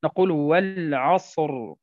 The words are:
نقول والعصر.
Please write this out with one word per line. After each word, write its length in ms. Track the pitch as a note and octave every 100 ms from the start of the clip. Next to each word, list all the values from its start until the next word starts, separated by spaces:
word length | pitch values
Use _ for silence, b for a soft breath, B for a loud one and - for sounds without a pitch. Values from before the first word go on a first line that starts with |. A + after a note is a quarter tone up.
نقول 280 | D#3+ - F#3
والعصر. 1400 | D#3+ D3 E3 F#3+ F#3+ E3 C#3 C3+ F#3 - - D3+ C3+ A2 D2